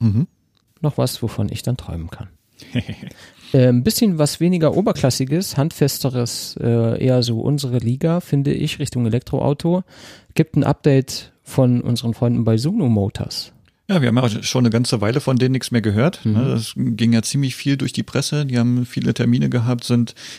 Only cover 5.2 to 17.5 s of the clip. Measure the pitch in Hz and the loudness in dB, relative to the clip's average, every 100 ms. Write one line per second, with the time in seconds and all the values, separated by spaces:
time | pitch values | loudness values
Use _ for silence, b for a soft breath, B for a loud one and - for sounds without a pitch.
5.2 | 131 156 196 - 156 - 143 - 135 127 | -2 -2 -2 -2 -2 0 0 0 -4 -2
6.2 | 120 - - - 120 117 113 - 131 127 | -4 -6 -10 -4 0 2 2 0 2 2
7.2 | 117 113 - 143 135 123 113 131 165 170 | 2 -2 0 -2 -2 -2 -2 0 0 -2
8.2 | - 143 139 135 147 - 139 123 113 131 | 0 0 0 -2 -4 -4 -6 -2 0 -2
9.2 | - 135 123 147 170 180 - B B B | -2 -2 0 0 0 -2 -4 B B B
10.2 | B - 156 - 135 147 151 135 131 - | B -2 0 2 0 2 4 2 2 -8
11.2 | - _ - - 127 123 - 117 117 113 | -14 _ -6 2 2 2 0 -2 -2 -2
12.2 | 120 120 113 113 139 220 131 107 98 - | 0 2 2 2 0 0 2 2 0 -4
13.2 | - - - _ _ _ - 185 123 117 | -8 -8 -12 _ _ _ -2 2 4 2
14.2 | 127 113 - 131 120 113 123 113 101 127 | 2 0 -2 2 2 2 0 0 0 0
15.2 | - 127 131 131 - 120 107 104 151 - | 0 2 2 0 -2 0 2 2 2 0
16.2 | 113 110 131 120 110 - 127 107 117 117 | 0 2 2 0 -4 -4 -4 0 2 2
17.2 | - 143 135 | 0 -2 -2